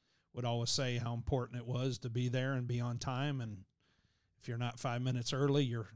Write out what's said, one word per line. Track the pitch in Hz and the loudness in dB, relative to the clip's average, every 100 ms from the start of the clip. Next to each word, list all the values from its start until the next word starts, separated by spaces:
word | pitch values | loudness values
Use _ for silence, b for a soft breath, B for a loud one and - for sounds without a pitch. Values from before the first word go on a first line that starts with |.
| _ _ _ | _ _ _
would | 120 | -4
always | 120 117 117 | 0 2 2
say | - 127 120 | 2 2 0
how | 117 | -2
important | 120 - 135 123 123 | -2 0 0 0 -6
it | 120 | -2
was | 120 131 120 | 0 0 -2
to | 123 | -4
be | 117 123 | 0 0
there | 127 131 | 2 0
and | 135 120 | 0 0
be | 120 | 0
on | 120 120 | 0 -2
time. | - 127 147 135 | -2 -2 0 -2
And | 113 95 - _ _ _ _ _ _ _ | -4 -8 -14 _ _ _ _ _ _ _
if | - | -6
you're | 117 | -2
not | 120 - | -2 -2
five | 135 120 | -2 0
minutes | 127 127 117 | 2 2 0
early, | 135 143 143 | 2 4 4
you're | 131 117 104 | 4 0 -4